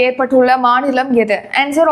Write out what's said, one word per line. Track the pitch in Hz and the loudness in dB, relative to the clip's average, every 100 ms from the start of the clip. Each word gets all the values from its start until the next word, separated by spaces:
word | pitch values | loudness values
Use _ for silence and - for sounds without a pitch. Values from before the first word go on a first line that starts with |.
| 247 | 0
ஏற்பட்டுள்ள | 254 254 262 254 254 247 | -2 0 2 2 2 0
மாநிலம் | 247 285 254 269 233 | 0 -2 -2 0 0
எது? | 214 190 - - | 0 -4 -4 -4
ஆன்சர் | 285 285 320 | -2 0 2